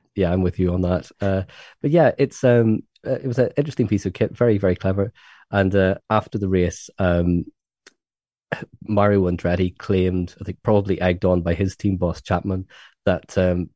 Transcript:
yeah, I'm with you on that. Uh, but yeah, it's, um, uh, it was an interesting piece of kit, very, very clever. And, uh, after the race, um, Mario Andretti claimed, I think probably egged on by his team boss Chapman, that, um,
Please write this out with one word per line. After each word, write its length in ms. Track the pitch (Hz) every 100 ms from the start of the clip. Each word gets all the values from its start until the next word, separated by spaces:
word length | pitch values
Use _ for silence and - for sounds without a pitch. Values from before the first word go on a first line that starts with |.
| _ -
yeah, 160 | 87
I'm 120 | 92
with 160 | 90 -
you 120 | 90
on 100 | 90
that. 280 | 90 87 - -
Uh, 220 | 98 95 95 - - _
but 80 | 143
yeah, 220 | 165 131 -
it's, 240 | 135 -
um, 400 | 127 120 110 110 - _ -
uh, 80 |
it 120 | 131 135
was 140 | 120
an 100 | 120 -
interesting 300 | 151 - 110
piece 180 | 101 95
of 80 |
kit, 240 | - 110 -
very, 200 | 120 101
very 180 | 95 90
clever. 360 | 95 95 101 - - - _
And, 240 | 101 95 98
uh, 200 | 95 98 -
after 280 | 107 - 104
the 100 | 95
race, 420 | 92 87 - - -
um, 460 | 90 87 87 87 - _ _ _ - _ _ _ _ _ _ - - - -
Mario 420 | 104 104 101 90
Andretti 460 | 87 87 87 90 -
claimed, 580 | - 95 92 90 90 -
I 40 |
think 160 | 85 87
probably 380 | - 104 98 90
egged 240 | 90 90 92
on 160 | 90
by 140 | 85 85
his 200 | 98 -
team 220 | 101 92
boss 240 | 87 -
Chapman, 460 | - 90 98 95 95 - - _ 98
that, 320 | 90 - -
um, 320 | 90 90 85